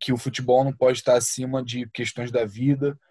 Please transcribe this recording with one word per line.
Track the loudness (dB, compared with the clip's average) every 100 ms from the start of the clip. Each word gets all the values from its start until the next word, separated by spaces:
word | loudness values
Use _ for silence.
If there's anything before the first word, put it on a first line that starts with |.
que | -4
o | -2
futebol | -2 -6 2 4 4
não |
pode | 2 2 2
estar | 4 2
acima | 2 -4 -4 -4
de | -4 -6 -8
questões | -6 -8 -6 -4
da | -2
vida, | -2 0 2 2 0 -4 _